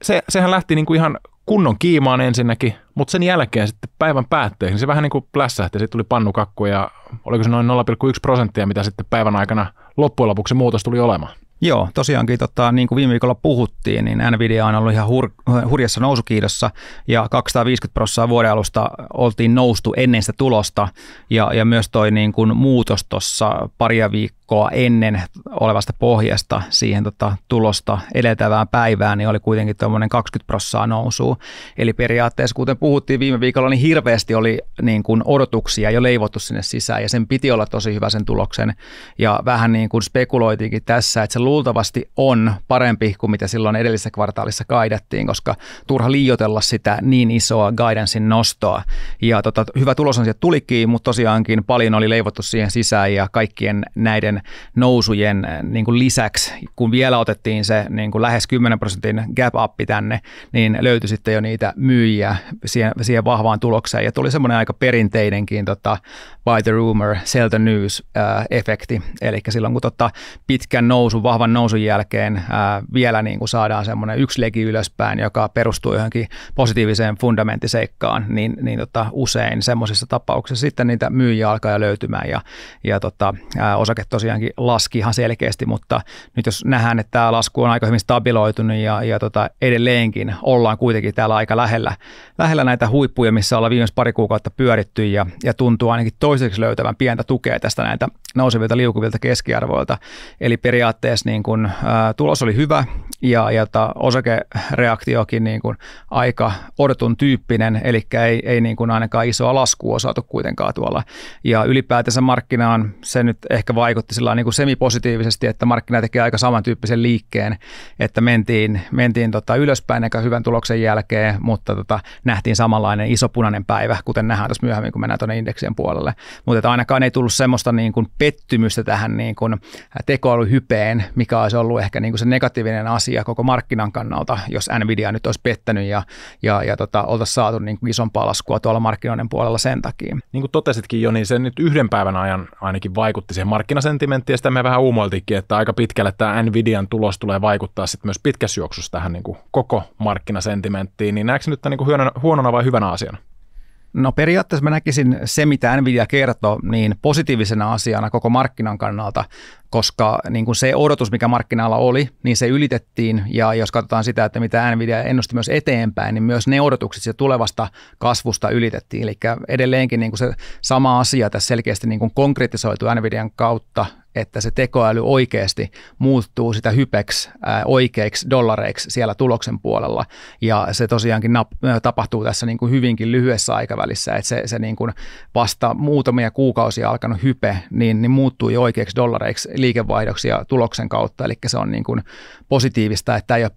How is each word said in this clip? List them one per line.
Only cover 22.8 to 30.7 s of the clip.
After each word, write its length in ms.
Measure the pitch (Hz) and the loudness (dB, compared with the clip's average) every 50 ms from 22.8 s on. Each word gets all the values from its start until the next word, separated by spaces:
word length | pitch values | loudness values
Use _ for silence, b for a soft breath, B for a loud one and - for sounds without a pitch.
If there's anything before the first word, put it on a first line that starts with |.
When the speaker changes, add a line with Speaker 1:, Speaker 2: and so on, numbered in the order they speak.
| 113 - 110 - - | 2 2 0 -2 -2
Speaker 2:
tossa 640 | - 101 95 - - - - 110 107 - - - 101 - - | -2 -4 -4 -4 -4 -2 -2 0 0 0 -2 -4 -6 -4 -2
paria 340 | 117 113 117 113 110 104 | 0 2 2 2 2 2
viikkoa 580 | 104 107 107 - - _ _ - 107 104 107 - | 0 -2 -4 -4 -8 _ _ 0 2 2 2 2
ennen 520 | - 127 123 120 117 113 110 110 104 95 90 - - - - - 233 - | 2 2 2 4 4 4 4 2 0 -2 -4 -6 -12 -18 -18 -10 -4 0
olevasta 320 | 113 110 104 104 - - - - | 0 2 2 0 -2 -4 -2 0
pohjasta 640 | 120 120 117 107 110 - 101 101 - - 107 107 101 - | 2 2 4 4 2 2 0 -2 -2 -2 -4 -4 -2 -2
siihen, 340 | - - 113 107 101 101 104 | -2 0 0 0 0 0 -2
tota, 320 | 107 - - 104 101 101 - - - | -2 -4 -2 -2 -2 -2 -4 -4 -2
tulosta 500 | 123 113 110 107 104 - - - 104 98 - - - | 0 2 2 2 0 0 -2 -4 -4 -4 -4 -4 -2
edeltävään 540 | 127 120 117 110 - 107 107 107 107 110 - | 0 2 2 2 2 2 2 2 2 0 0
päivään, 500 | - 120 117 113 110 101 104 104 104 104 | 0 2 2 2 2 2 2 0 0 0
niin 100 | 104 110 | 0 0
oli 120 | 104 104 | 0 0
kuitenkin 360 | - 117 110 110 107 107 104 | 0 0 0 0 0 -2 -2
tommonen 320 | - 107 107 107 107 110 104 | -2 -2 0 0 0 0 0
kaksikymmentä 380 | - 120 110 - - 120 - | 0 -2 -2 -2 -6 -8 -6
prosenttia 400 | - - 101 - - | -4 -6 -4 -4 -4